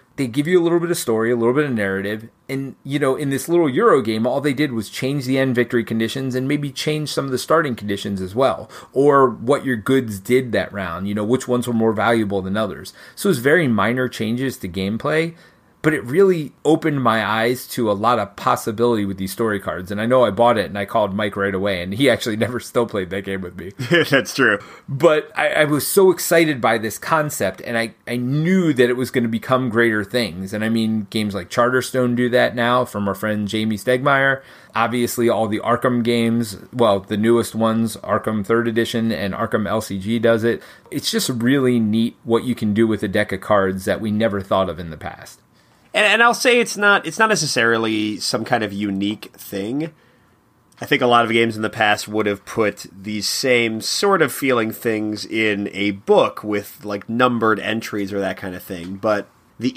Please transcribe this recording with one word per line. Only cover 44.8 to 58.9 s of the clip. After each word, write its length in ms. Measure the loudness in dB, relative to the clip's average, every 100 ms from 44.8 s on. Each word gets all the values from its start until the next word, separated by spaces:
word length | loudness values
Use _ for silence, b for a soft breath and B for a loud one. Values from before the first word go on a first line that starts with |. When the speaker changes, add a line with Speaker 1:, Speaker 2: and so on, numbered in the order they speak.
Speaker 1:
in 100 | -10
the 60 | -10
past. 460 | -12 -14 -18 -20 _ b b b b 0
Speaker 2:
And, 80 | 2
and 160 | 4
I'll 120 | 4
say 260 | 4 2 2
it's 160 | 2 2
not, 280 | 4 4 2
it's 120 | 0
not 120 | 2
necessarily 880 | 2 0 0 2 2 0 0 -2 -4
some 260 | -4 -4
kind 180 | 0 -2
of 100 | -2
unique 600 | -4 -4 -2 -4 -4 -12 -20
thing. 560 | -12 -8 -6 -6 -6 -10 b b b b b _ _ -10
I 60 |
think 160 | 0 2
a 60 | 4
lot 180 | 4
of 80 | 4
games 240 | 2 2 0
in 60 |
the 80 | -4
past 360 | 0 2 2 -2
would 200 | -2 0
have 180 | -2
put 400 | -4 -2 -2 -2 -12
these 340 | -16 -10 -6 -6
same 540 | -2 2 2 2 -2
sort 400 | -6 -2 2 2
of 100 | 2
feeling 400 | 0 0 0 0
things 540 | -4 -2 -2 -2 -6
in 460 | -4 -2 0 0 -4
a 200 | -2 -2
book 520 | -2 2 4 4 -2
with, 400 | -4 -4 -6 -12
like, 240 | -8 -8 -4
numbered 500 | 0 2 2 2 0
entries 540 | -2 -4 -4 -6 -4
or 80 | -2
that 160 | -4 -4
kind 180 | -10
of 80 | -12
thing, 340 | -12 -10 -10